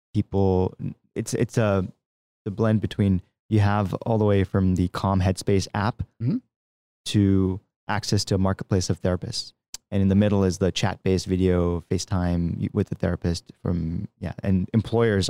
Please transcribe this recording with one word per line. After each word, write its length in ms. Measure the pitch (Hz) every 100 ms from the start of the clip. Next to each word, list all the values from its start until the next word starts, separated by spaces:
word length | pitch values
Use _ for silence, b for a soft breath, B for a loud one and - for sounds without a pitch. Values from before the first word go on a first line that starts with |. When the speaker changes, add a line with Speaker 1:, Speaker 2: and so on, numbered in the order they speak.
| _
Speaker 1:
people, 600 | 107 - 98 98 92 92 - 92 - _ -
it's, 180 | 113
it's 240 | - 117 -
a, 280 | 107 98 92 _ _ _ _ _ 110
the 60 |
blend 280 | 98 110 107
between, 420 | 92 - 101 92 - _ _
you 100 | 107
have 340 | 101 104 95 98 -
all 120 | 113
the 80 | 104
way 180 | 101 92
from 300 | 98 92 90
the 120 | 90
Calm 320 | - 98 98
Headspace 480 | 92 92 - 98 -
app 280 | 104 101 - - _
Speaker 2:
Mm-hmm. 140 | 117 240 - _ _ _ _ _ -
Speaker 1:
to 520 | 107 98 98 92 92 _ _ -
access 380 | 104 - 104 -
to 100 | 98
a 20 |
marketplace 520 | 95 95 - 95 -
of 120 | 90
therapists. 520 | 92 90 95 - - _ _ - _
And 100 | 101
in 80 | 98
the 60 | 98
middle 280 | 104 101
is 140 | 95 87
the 140 | 92
chat-based 560 | - 101 92 95 92 -
video 540 | 92 92 90 87 87 -
FaceTime 680 | 92 - 92 87 87 85 -
y-, 100 | -
with 160 | 104 95
the 60 | -
therapist 560 | 87 87 87 85 - -
from, 460 | - 87 80 85 - _
yeah, 140 | 85 -
and 240 | 98 95 90
employers 560 | 117 - 113 117 101